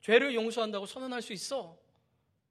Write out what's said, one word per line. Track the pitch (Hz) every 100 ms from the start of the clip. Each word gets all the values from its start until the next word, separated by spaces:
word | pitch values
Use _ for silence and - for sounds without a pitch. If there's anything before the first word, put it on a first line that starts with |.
죄를 | - 233 277 233
용서한다고 | 226 226 220 202 196
선언할 | 262 262 247
수 | 226
있어?" | 185 - 269 170 165 _ _ _ _ _ _ _